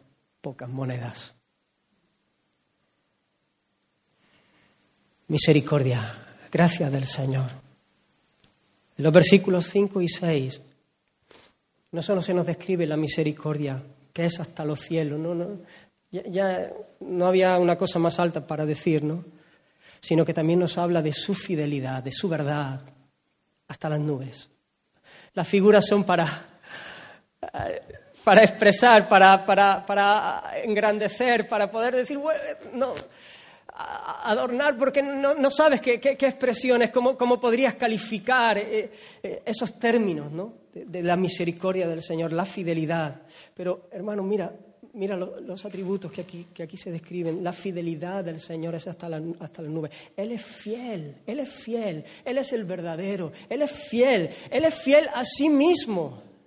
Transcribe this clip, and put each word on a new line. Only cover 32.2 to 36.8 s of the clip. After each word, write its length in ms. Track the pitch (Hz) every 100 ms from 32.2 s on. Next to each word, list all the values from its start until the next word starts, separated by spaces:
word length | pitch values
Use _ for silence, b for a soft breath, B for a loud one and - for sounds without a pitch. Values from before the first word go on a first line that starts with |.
| 302 311 285 285 -
no, 200 | 247 262 151 113 B B B B B B -
a-, 540 | - - - - 233
adornar", 480 | 220 254 240 294 240
porque 240 | 269 277
no, 320 | 277 277 277
no 160 | 302 269
sabes 320 | 277 311 269
qué, 180 | 247 233
qué, 160 | 285 269
qué 120 | 269
expresiones, 640 | 269 254 233 254 240